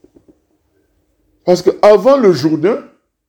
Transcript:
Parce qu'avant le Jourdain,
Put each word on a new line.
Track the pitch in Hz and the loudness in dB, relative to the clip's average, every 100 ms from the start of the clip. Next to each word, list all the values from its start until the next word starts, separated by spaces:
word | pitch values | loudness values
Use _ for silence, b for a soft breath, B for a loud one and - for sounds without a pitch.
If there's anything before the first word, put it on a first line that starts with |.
| _ _ _ _ _ _ _ _ _ _ _ _ _ _ | _ _ _ _ _ _ _ _ _ _ _ _ _ _
Parce | - 175 | -4 -2
qu'avant | 190 - 208 208 214 277 | -2 0 2 2 2 2
le | 214 | 0
Jourdain, | 156 156 151 170 254 - _ _ _ | 0 -4 -4 -4 -6 -10 _ _ _